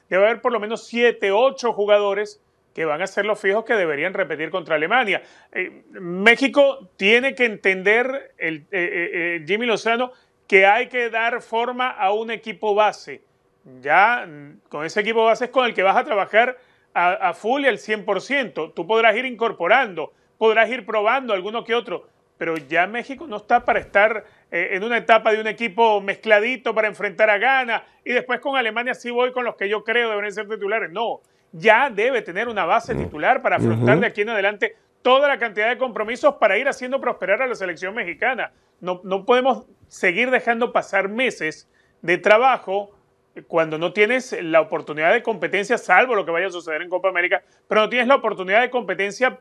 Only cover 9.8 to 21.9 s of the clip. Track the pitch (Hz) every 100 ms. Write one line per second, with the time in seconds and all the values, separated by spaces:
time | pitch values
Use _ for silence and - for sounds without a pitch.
9.8 | 220 233 247 - _ _ - 196 196 220
10.8 | 254 247 233 220 233 233 - 226 240 247
11.8 | 254 - 196 208 226 220 226 185 214 202
12.8 | 208 - - 131 _ _ _ _ - 127
13.8 | 135 165 214 240 190 147 143 - _ 151
14.8 | 160 214 214 226 226 220 240 269 240 180
15.8 | 190 202 220 208 175 208 247 254 _ _
16.8 | _ 185 175 196 180 165 214 277 277 202
17.8 | - 214 190 185 - 277 220 165 160 -
18.8 | 165 220 226 214 254 226 226 185 170 247
19.8 | 240 160 143 _ _ - 220 214 214 247
20.8 | 196 214 208 269 247 196 190 233 226 233
21.8 | 190